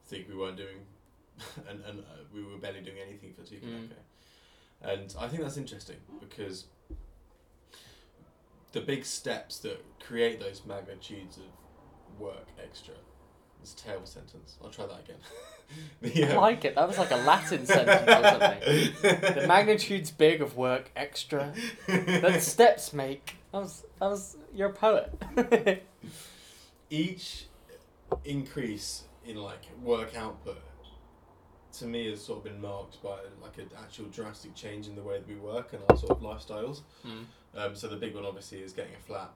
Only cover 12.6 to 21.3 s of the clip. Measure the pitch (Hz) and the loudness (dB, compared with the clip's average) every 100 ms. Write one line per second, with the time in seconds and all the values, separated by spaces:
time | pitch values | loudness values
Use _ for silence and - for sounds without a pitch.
12.6 | - - - - - - - _ _ _ | -18 -18 -20 -20 -20 -20 -20 _ _ _
13.6 | - - 110 98 92 95 - - - - | -20 -18 -10 -10 -10 -18 -20 -20 -20 -20
14.6 | - - 98 - - - - - - - | -20 -12 -12 -12 -18 -20 -18 -20 -20 -20
15.6 | - 151 160 - - 160 139 - 202 240 | -20 -16 -16 -8 -2 4 6 8 6 6
16.6 | - - 175 190 175 123 131 180 - 165 | 0 2 2 2 2 4 6 6 4 -4
17.6 | 127 - - 190 - 233 208 202 202 - | 4 6 8 8 10 10 12 10 6 4
18.6 | - 147 - - 202 175 - 139 143 185 | 4 4 4 4 4 6 4 2 6 8
19.6 | 208 214 - 202 156 - 156 160 139 123 | 8 4 2 -2 -4 6 6 6 0 0
20.6 | 127 127 - - 143 - - | 0 0 -2 -8 -8 -8 -4